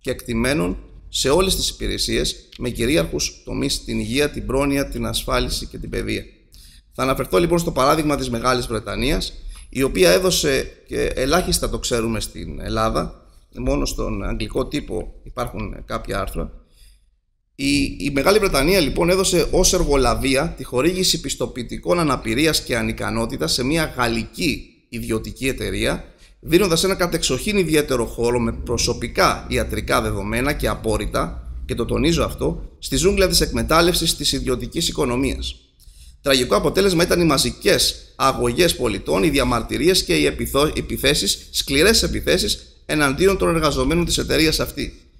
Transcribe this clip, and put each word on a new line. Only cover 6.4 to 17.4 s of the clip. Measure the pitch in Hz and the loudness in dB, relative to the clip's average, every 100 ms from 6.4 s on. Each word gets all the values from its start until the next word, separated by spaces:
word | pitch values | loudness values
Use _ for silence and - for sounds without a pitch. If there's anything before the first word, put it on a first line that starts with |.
| _ - - - _ | _ -20 -20 -20 _
Θα | - | -4
αναφερθώ, | 131 135 127 185 | -2 -2 0 2
λοιπόν, | 170 170 | 4 2
στο | 170 | 0
παράδειγμα | 135 131 156 151 139 | 2 2 4 2 -2
της | 131 | -2
Μεγάλης | 117 123 123 120 | -2 0 0 0
Βρετανίας, | 110 107 101 123 175 - - - - - | -4 -4 -2 0 0 -2 -10 -14 -14 -10
η | - | -2
οποία | 135 180 180 | 0 4 6
έδωσε, | 185 185 165 156 131 - - - | 6 4 2 0 0 -2 -12 -8
και | 120 117 | -4 -2
ελάχιστα | - 131 165 185 175 120 | -2 0 0 0 -2 -2
το | 110 | -4
ξέρουμε | - 120 113 113 | -2 -2 -2 -4
στην | - 90 87 71 | -6 -10 -10 -10
Ελλάδα, | 92 110 110 113 170 - - - _ - | -6 -2 0 0 -4 -10 -20 -20 _ -6
μόνο | 127 139 135 | -2 0 -2
στον | - 98 107 | -4 -4 -4
αγγλικό | 98 110 107 139 127 | -4 -4 -4 -4 -2
τύπο | 143 131 95 87 - | -4 -6 -8 -8 -14
υπάρχουν | - - 123 98 104 90 | -14 -8 -8 -6 -8 -10
κάποια | - 113 - 101 | -8 -8 -6 -4
άρθρα. | 95 - - - _ _ - _ _ _ _ _ | -4 -6 -8 -10 _ _ -20 _ _ _ _ _